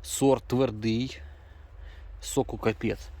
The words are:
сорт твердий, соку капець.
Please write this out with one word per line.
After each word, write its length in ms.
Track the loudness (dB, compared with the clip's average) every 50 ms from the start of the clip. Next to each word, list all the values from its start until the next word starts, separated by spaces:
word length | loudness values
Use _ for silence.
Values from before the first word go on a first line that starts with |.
| -8
сорт 400 | -6 0 4 6 6 6 6 4
твердий, 760 | 0 4 4 4 2 2 0 0 2 2 2 0 -2 -4 -10 -14 -16 -16 -18 -20 -20 -20 -20 -20 -18 -16 -16 -14 -14 -14 -14 -14 -14 -14 -12
соку 360 | -10 -2 0 0 0 0 -2
капець. 500 | 0 0 0 0 2 0 -2 -2 -2 -6 -14 -14 -14